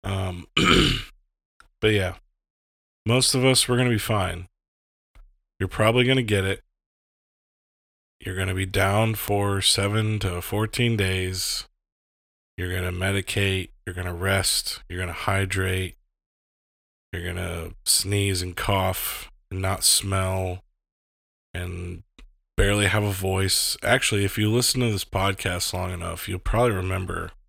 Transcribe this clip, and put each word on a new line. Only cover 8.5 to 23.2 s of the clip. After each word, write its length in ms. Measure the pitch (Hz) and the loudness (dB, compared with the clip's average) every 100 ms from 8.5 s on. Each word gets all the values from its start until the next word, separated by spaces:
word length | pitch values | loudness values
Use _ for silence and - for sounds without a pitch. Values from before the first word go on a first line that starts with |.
be 120 | 92 95 | -2 -2
down 500 | 95 92 104 113 107 | 2 2 4 2 0
for 460 | - 101 101 98 | -2 0 2 2
seven 580 | - - 101 107 107 107 | 2 2 2 2 0 0
to 220 | 95 87 | -2 -4
fourteen 540 | - 101 107 - 120 113 | -4 -2 -2 0 2 2
days. 720 | 95 95 92 92 - - - _ _ _ _ _ _ _ _ - | 2 0 -2 -4 -4 -4 -8 _ _ _ _ _ _ _ _ -10
You're 160 | 90 | -6
gonna 180 | 90 92 | -4 -4
medicate. 760 | 90 95 98 95 - 98 95 92 - - | -2 -2 -2 -2 0 0 0 -4 -12 -10
You're 100 | 90 | -8
gonna 180 | 90 | -6
rest. 720 | 85 95 98 98 - - - - | -2 0 2 2 0 -2 -10 -10
You're 120 | 90 | -6
gonna 140 | 90 | -6
hydrate. 840 | 82 - 98 98 95 92 92 92 - _ _ _ _ _ _ _ _ _ _ _ | -4 -2 0 0 0 0 0 -4 -8 _ _ _ _ _ _ _ _ _ _ _
You're 140 | 90 87 | -10 -8
gonna 460 | 87 87 85 82 - - | -6 -6 -6 -10 -8 0
sneeze 560 | - 98 101 98 92 | 0 2 0 0 0
and 140 | 90 87 | -4 -6
cough 760 | - 98 92 95 - - - - _ | -2 0 0 -2 -6 -10 -14 -20 _
and 120 | 95 | -4
not 220 | 95 98 | -2 0
smell 800 | - - 101 98 92 95 92 90 _ _ _ _ _ _ _ _ _ | 2 2 0 -2 0 -2 -4 -6 _ _ _ _ _ _ _ _ _
and 500 | 87 90 87 87 87 - _ - _ _ - | -8 -8 -8 -10 -12 -16 _ -20 _ _ 0
barely 320 | 101 104 101 | 2 4 2
have 160 | 107 | 2
a 80 | 104 | 0
voice. 680 | 95 | 0